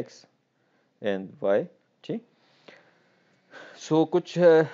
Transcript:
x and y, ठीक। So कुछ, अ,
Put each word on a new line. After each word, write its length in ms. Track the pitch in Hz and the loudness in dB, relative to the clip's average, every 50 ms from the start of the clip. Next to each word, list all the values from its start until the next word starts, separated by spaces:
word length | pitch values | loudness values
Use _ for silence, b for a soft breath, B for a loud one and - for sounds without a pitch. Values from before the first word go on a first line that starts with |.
| 120 | -2
x 220 | - - - - _ _ _ _ _ _ _ _ _ _ _ _ _ _ _ - | -4 -12 -20 -20 _ _ _ _ _ _ _ _ _ _ _ _ _ _ _ -8
and 240 | 107 98 95 95 85 - - - | -6 -6 -6 -8 -12 -16 -8 -2
y, 220 | 98 98 110 170 180 - _ _ _ _ _ - | -2 0 0 -2 -4 -12 _ _ _ _ _ -14
ठीक। 180 | - 175 233 - _ b b b b b b b b b b b b b b b b b b b b b b b B B B B B B - - - | -12 -12 -12 -12 _ b b b b b b b b b b b b b b b b b b b b b b b B B B B B B -20 -6 -2
So 180 | 156 160 160 160 | 0 0 0 0
कुछ, 320 | - 180 170 - - 170 | -2 -4 -4 -4 -2 4
अ, 240 | 180 170 160 160 156 143 | 6 6 6 6 4 0